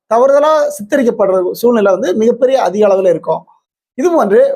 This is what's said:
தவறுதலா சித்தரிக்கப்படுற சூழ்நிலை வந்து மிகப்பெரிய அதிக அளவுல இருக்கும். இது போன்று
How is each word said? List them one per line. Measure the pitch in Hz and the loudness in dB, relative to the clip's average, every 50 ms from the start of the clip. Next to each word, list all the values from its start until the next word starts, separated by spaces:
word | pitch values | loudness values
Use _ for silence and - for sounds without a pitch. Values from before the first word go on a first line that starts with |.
| _ - | _ -4
தவறுதலா | 220 233 254 277 277 294 294 311 311 302 294 294 | 0 2 2 2 2 2 2 2 2 0 0 -4
சித்தரிக்கப்படுற | - - 208 - 302 294 247 233 - - 202 190 190 185 180 185 190 - | -6 -10 -8 -4 -2 0 0 0 0 0 0 0 0 -2 -2 -4 -4 -2
சூழ்நிலை | - 233 240 226 196 196 185 | -2 0 0 2 2 0 0
வந்து | 185 233 339 370 214 | 0 -2 -2 -2 0
மிகப்பெரிய | 220 233 220 233 269 254 269 254 | 0 0 0 0 0 0 0 0
அதிக | 202 180 180 208 208 | -2 -2 0 0 0
அளவுல | 202 190 190 185 185 165 | 2 2 2 0 0 0
இருக்கும். | 156 - 160 160 170 - _ _ _ _ _ _ _ _ _ _ - | -2 -2 -6 -6 -6 -8 _ _ _ _ _ _ _ _ _ _ -4
இது | 269 359 | -2 0
போன்று | 339 302 226 202 202 240 269 277 269 | 0 0 0 2 2 2 2 2 0